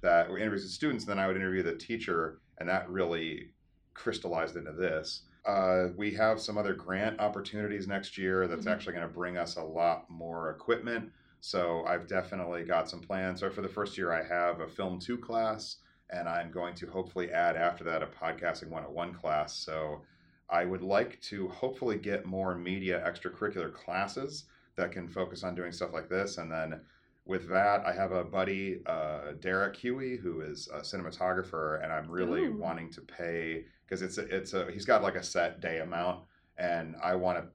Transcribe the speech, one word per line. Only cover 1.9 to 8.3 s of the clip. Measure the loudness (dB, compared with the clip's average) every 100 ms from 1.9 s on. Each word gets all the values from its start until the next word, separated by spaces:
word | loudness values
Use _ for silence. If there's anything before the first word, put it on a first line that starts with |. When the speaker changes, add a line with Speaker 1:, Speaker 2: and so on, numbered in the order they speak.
| -4 0 2 0 -4 _ -8
Speaker 1:
and | 0
that | 2 2
really | 0 2 2 -2 -6 -10 _ _ _ _
crystallized | -6 -2 -2 0 0 0 -2
into | -8
this. | 0 2 2 -2 -10 -12 _ 2
Uh, | 4 6 6 4 2
we | -2
have | 4 4 4
some | 0 -2
other | 0
grant | -2 -2 0 0 2
opportunities | 0 0 -6 -4 -2 -2 -2
next | -4 -4 -2
year | 2